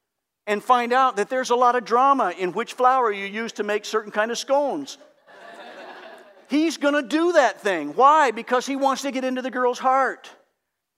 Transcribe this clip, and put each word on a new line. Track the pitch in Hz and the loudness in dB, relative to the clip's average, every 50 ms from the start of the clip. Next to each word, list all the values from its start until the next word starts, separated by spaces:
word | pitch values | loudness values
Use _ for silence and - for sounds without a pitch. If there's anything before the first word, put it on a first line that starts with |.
| _ _ _ _ _ _ _ _ - | _ _ _ _ _ _ _ _ -6
and | 208 208 208 - | -4 -4 -2 0
find | - 254 240 240 233 247 | 2 2 2 2 0 2
out | 262 262 254 214 | 2 2 2 2
that | 196 208 - | -2 -4 -2
there's | 262 254 254 - | -2 -4 -2 0
a | 240 | 2
lot | 247 254 240 240 | 2 4 4 2
of | 247 208 | 2 -2
drama | 170 220 240 262 277 277 269 220 180 170 | 0 2 4 4 4 4 4 2 -2 -2
in | 170 190 180 156 | -4 -6 -4 -4
which | 202 233 - - | -4 -6 -6 -2
flour | - 247 254 262 262 247 220 | 2 4 4 4 4 2 0
you | 208 196 196 | -2 -4 -6
use | 196 196 220 233 220 - | -8 -8 -6 -8 -8 -6
to | - 208 | -6 -4
make | 208 208 208 208 | -4 -4 -4 -4
certain | - 214 220 214 208 190 | -4 -6 -6 -6 -4 -4
kind | 208 214 233 | -2 -2 -2
of | 233 - | -2 -6
scones, | - - 269 285 294 269 202 151 139 - - - - - _ _ _ _ - - - - - - - - - - - - - - - - - - - - - - - - | -4 0 0 0 0 0 -2 -6 -8 -10 -14 -20 -20 -20 _ _ _ _ -20 -20 -20 -20 -20 -20 -20 -20 -18 -18 -18 -18 -18 -20 -20 -20 -20 -20 -20 -20 -20 -20 -10 -4
he's | 262 302 320 330 - | 0 0 0 0 0
gonna | - 285 285 285 294 285 | 0 0 0 0 0 -2
do | 196 254 311 339 349 349 | 0 -2 0 0 2 4
that | 311 262 220 185 - | 4 4 4 2 -2
thing. | - 208 185 160 143 147 147 | -4 -2 -2 -2 -4 -4 0
Why? | 185 254 277 302 320 294 247 | 4 6 6 6 6 4 2
Because | 220 226 226 - 247 254 233 | 0 -4 -6 -2 -2 -2 -2
he | 247 277 | -2 -4
wants | 262 277 262 269 - - | -2 -2 -2 -2 -2 -4
to | 277 | -6
get | 233 262 254 | -4 -4 -4
into | 254 262 254 247 | -4 -4 -4 -6
the | 262 | -6
girl's | 208 254 254 247 247 - | -4 -2 0 -2 -2 0
heart. | - 262 262 269 269 233 175 - - - - _ _ _ _ _ _ _ _ _ _ _ _ | 0 0 2 2 2 0 -4 -8 -14 -20 -20 _ _ _ _ _ _ _ _ _ _ _ _